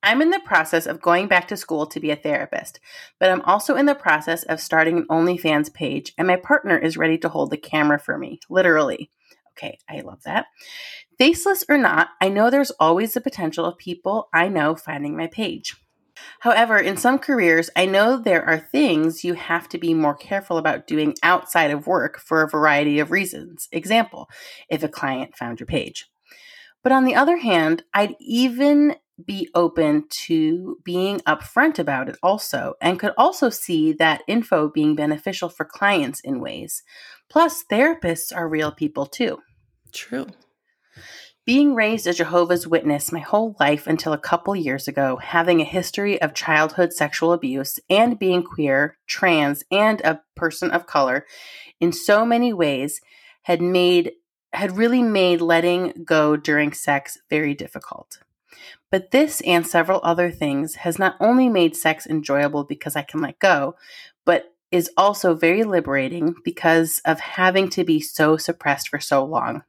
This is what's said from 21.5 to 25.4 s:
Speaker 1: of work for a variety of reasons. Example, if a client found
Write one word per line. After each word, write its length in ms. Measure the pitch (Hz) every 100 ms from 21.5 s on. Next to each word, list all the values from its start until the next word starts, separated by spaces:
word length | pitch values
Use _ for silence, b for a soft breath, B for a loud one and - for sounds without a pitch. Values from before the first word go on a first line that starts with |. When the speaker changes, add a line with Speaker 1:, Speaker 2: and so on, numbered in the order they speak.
| 175 151
Speaker 1:
of 160 | 147 147
work 320 | 180 127 -
for 240 | - 160
a 60 | 156
variety 500 | 156 151 147 147 147
of 140 | 151
reasons. 560 | 180 185 151 165 165 -
Example, 580 | 165 185 226 220 - - B B B B
if 140 | 151
a 60 | 151
client 480 | - 143 131 131
found 240 | -